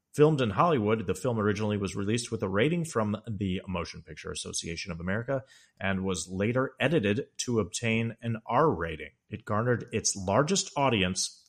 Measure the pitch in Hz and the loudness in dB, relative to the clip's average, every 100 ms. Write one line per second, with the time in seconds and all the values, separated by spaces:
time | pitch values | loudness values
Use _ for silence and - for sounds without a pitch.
0 | _ - 151 151 120 95 175 143 104 113 | _ 6 6 6 2 4 4 4 4 2
1 | 92 90 131 113 104 101 107 104 98 104 | 0 -2 -2 0 2 2 0 0 -2 -2
2 | 101 117 120 113 98 98 135 175 160 117 | -2 -2 -2 -4 0 2 2 2 -2 -2
3 | 107 104 - 101 98 92 - 90 82 82 | -2 -2 -6 -4 -2 -2 -4 -6 -6 -10
4 | 82 78 85 80 - 87 - 82 95 82 | -16 -14 -10 -10 -8 -8 -8 -8 -8 -6
5 | 87 101 120 135 - - _ - 98 95 | -4 -4 -2 -4 -6 -20 _ -6 -4 -2
6 | 95 92 92 95 104 123 131 - 127 160 | -2 -2 -4 -2 0 0 0 0 0 2
7 | 101 104 - - - 117 95 - 117 110 | 2 0 -2 -8 -2 -2 -2 -2 -2 0
8 | 113 - 117 113 - 117 156 98 82 78 | -2 -4 -6 -6 0 2 4 2 -4 -8
9 | 73 _ - 104 - 104 120 120 - 110 | -12 _ -14 -12 -4 0 2 0 0 -2
10 | - 98 92 104 151 190 - 147 139 113 | -2 -2 2 4 4 2 -2 0 2 4
11 | 92 92 - - | 2 0 -6 -8